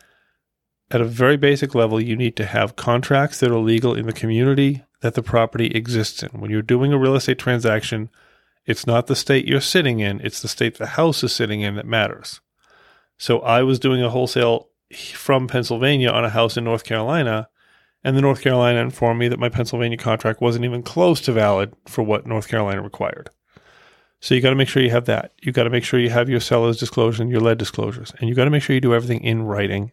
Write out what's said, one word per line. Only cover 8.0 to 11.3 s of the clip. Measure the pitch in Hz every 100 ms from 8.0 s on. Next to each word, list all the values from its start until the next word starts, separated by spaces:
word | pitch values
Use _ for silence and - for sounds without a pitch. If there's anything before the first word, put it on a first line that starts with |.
| 110 _ _ _ _ _
it's | - 110 -
not | 117 -
the | 135
state | - 135 -
you're | 139
sitting | - 185 139 113
in, | 101 101
it's | 107 -
the | -
state | - 117 -
the | 104
house | - 165 139
is | 123